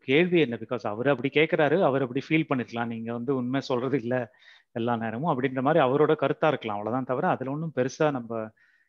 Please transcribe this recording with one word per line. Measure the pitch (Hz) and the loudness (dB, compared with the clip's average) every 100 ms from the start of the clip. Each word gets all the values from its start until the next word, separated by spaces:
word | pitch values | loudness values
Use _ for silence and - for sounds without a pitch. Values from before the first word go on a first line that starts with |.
| - | 0
கேள்வி | 139 180 175 | 2 4 4
என்ன? | 135 117 | 2 -2
Because | 113 123 110 | -6 -6 -4
அவரு | 104 135 | -2 0
அப்படி | 131 131 | 0 0
கேக்குறாரு, | 147 156 170 147 165 | 2 2 4 2 4
அவரு | 165 131 | 2 2
அப்படி | 127 131 | 0 -4
feel | - 160 151 | 0 0 2
பண்ணிருக்கலாம், | 135 113 117 117 | -2 -2 -4 -4
"நீங்க | 113 113 | -6 -6
வந்து | 120 120 135 | -6 -2 -2
உண்மை | 123 135 | -2 -4
சொல்றது | - 127 131 131 | -2 -2 0 -2
இல்ல | 117 127 113 _ _ - _ | 0 -2 -4 _ _ -20 _
எல்லா | 120 117 117 | -4 -2 -2
நேரமும்" | 113 110 165 | -2 -4 -2
அப்படின்ற | 131 135 131 | 0 -2 0
மாதிரி | 131 160 | 2 4
அவரோட | 131 139 151 156 | 4 4 4 2
கருத்தா | 139 151 160 | 0 0 0
இருக்கலாம். | 131 113 101 | 0 -2 -4
அவ்வளவுதான் | 107 127 127 | -2 -4 -2
தவிர | 127 180 | -2 0
அதுல | 131 131 | 0 -2
ஒண்ணும் | 147 165 135 | -6 -6 -2
பெருசா | 127 - 156 | -2 0 0
நம்ம | 139 113 113 110 _ _ _ | 0 -6 -8 -8 _ _ _